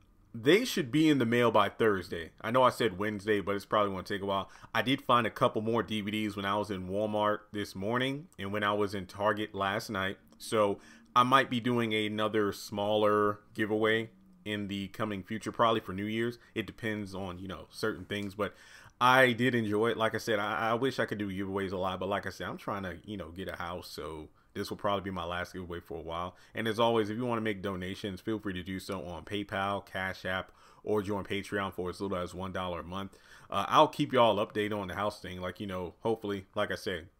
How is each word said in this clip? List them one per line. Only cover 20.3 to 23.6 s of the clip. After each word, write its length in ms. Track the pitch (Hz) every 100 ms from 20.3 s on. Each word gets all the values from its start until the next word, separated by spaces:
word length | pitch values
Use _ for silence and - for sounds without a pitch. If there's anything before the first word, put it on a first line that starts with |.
| 104
I, 320 | 104 92 110
I 40 |
wish 240 | 117 131 123
I 80 | 117
could 120 | 107
do 100 | 104
giveaways 440 | 92 98 98 95
a 40 | 92
lot, 240 | 92 92
but 80 | 95
like 180 | 98 95
I 40 |
said, 180 | - 90
I'm 80 | 165
trying 260 | - 104
to, 140 | 95 85
you 120 | - 104
know, 140 | 80
get 180 | 85 90
a 80 |
house, 320 | 80